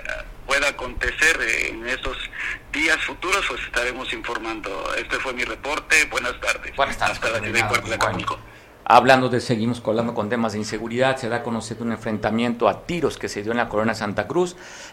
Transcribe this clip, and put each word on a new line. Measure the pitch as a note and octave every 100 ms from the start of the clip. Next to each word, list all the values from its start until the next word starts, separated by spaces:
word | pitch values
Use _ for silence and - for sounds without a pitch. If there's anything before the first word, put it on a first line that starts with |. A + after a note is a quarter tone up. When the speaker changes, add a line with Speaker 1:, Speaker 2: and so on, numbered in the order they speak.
| - - - - -
Speaker 1:
pueda | C#3 C#3+
acontecer, | - B2 A#2 B2 B2 D#3 D3
eh, | A2+ A2+ -
en | A2 A#2+
estos | B2+ - B2+ - - - - -
días | C#3+ D#3+ D#3 -
futuros, | - F3 G3 F3
pues, | A#2+
estaremos | - A#2+ B2 B2 B2+
informando. | A#2 A2 A#2+ A2+ A2 G2+ G2 - -
Este | A2+ -
fue | C3
mi | B2
reporte. | A2+ A2 C3+ D3+ - D#3 D3
Buenas | B2+ A#2+ A#2
tardes. | A2 - - -
Speaker 2:
Buenas | C3+ -
tardes, | G#2 G#2
Speaker 1:
Hasta | A#2
la | A2+
Speaker 2:
José |
Speaker 1:
ciudad | G#2+
y |
Speaker 2:
Reinaldo. | A#2 G#2+
Speaker 1:
puerto | G#2+ G#2+
de | A2
Speaker 2:
Bueno, | A2+ F#2+
Speaker 1:
Acapulco. | - - - - - - -
Speaker 2:
hablando | A#2+ B2 C3 B2+
de, | A#2+
seguimos | - A2+ A2+ A#2+ -
hablando | A2 A#2 A#2
con | G#2
temas | A#2 A2+
de | G#2
inseguridad, | G#2+ G#2+ A2+ A#2+ C3 C3
se | A#2
da | A#2
a |
conocer | B2 A2+ G#2+ G#2+
un | A#2
enfrentamiento | G#2+ A#2 G#2+ A2 A2+ A#2+ A#2 G#2+
a | F#2 -
tiros | E3+ C3+ -
que | G2+
se | G#2+
dio | G#2
en | A#2
la | A#2
colonia | G#2 A2
Santa | A2 G#2 G2 G2+
Cruz, | F3 F3+ - - - -